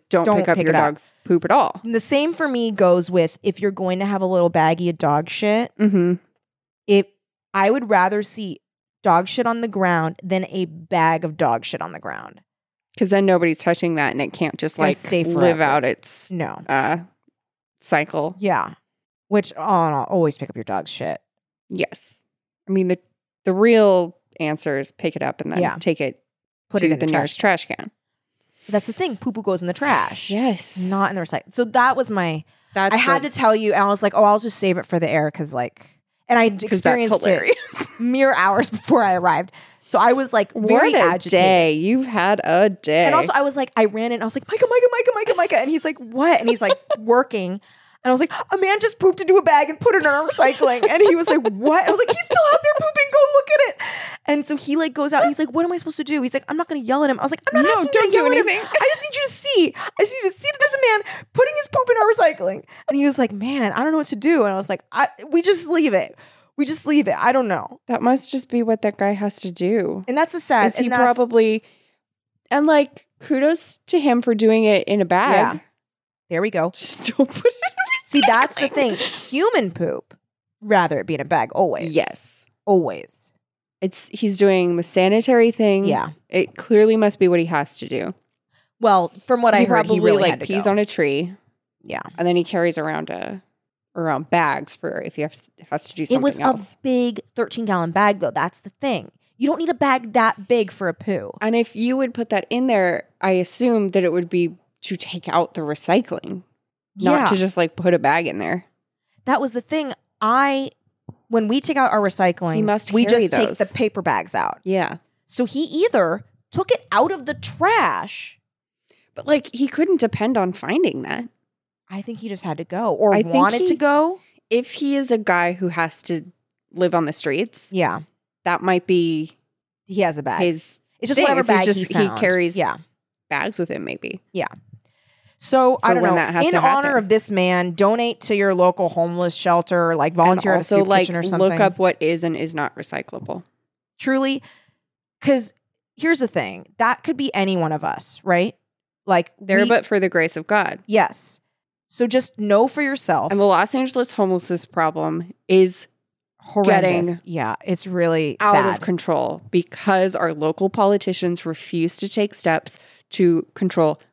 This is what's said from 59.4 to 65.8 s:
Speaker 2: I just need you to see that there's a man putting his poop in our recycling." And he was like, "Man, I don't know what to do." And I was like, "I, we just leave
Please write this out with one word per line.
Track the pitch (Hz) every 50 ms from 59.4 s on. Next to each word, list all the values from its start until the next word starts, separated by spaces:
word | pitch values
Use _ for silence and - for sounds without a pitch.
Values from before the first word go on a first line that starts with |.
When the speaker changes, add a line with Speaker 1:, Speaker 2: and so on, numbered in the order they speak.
| - 571 539 392 320 - -
Speaker 2:
I | - - - - - 403
just | 427 508
need | 523 415
you | 370
to | 381
see | - - 587
that | 571 523
there's | 554 554 554
a | 554 523 466 440 415 - - -
man | - - _ -
putting | - - - -
his | 415 -
poop | - - - 508 494
in | 466
our | 453 415 440
recycling." | 427 453 349 311 311 - 175 190 190 - - _ - - -
And | - 277
he | 277 285
was | 285 262 277
like, | 247 -
"Man, | 202 196 214 254 285 269 226 202 -
I | 226 269
don't | 311
know | 320 311
what | 294
to | - 269
do." | 202 233 311 339 285 214
And | 202 190
I |
was | 190 196 -
like, | 190 - _ -
"I, | - 226 277 - - - 220 311
we | 302 339
just | 339 381 392 339 349
leave | 302 349 330